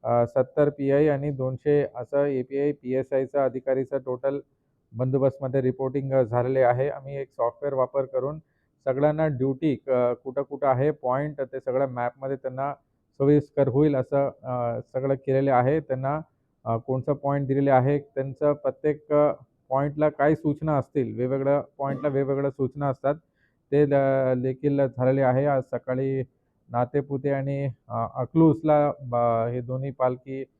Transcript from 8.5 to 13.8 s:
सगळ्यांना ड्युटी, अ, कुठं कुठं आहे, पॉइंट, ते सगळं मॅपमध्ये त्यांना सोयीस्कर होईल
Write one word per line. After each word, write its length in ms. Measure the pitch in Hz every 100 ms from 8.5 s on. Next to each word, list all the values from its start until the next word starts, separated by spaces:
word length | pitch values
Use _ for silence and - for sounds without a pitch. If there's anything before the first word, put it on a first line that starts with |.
| _ _ _
सगळ्यांना 420 | - 131 147 151 160
ड्युटी, 520 | 127 135 131 156 123 -
अ, 240 | 127 123
कुठं 300 | 120 135 131
कुठं 240 | 139 139 139
आहे, 240 | 127 143
पॉइंट, 500 | 151 127 131 147 143
ते 200 | 131 135
सगळं 280 | 131 127 139
मॅपमध्ये 480 | 123 123 135 135 135
त्यांना 380 | 131 127 139 139 _ _ _ _
सोयीस्कर 500 | 139 147 147 - 135
होईल 280 | 131